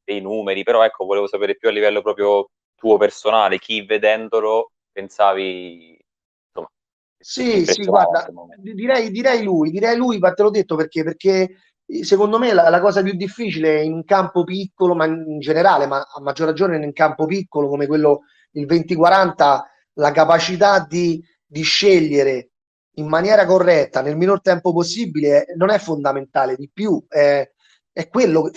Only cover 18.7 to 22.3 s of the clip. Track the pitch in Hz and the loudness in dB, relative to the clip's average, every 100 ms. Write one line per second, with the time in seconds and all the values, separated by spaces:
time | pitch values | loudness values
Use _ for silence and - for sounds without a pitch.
18.7 | 170 160 170 175 190 185 - 143 131 - | -2 0 2 4 4 2 2 2 2 -2
19.7 | _ _ - 147 143 156 165 165 180 202 | _ _ -2 0 2 4 2 0 2 2
20.7 | 196 151 170 170 165 - _ _ 151 156 | 2 0 -2 -2 -2 -8 _ _ -8 -4
21.7 | - 202 180 156 143 139 | 0 4 4 4 2 0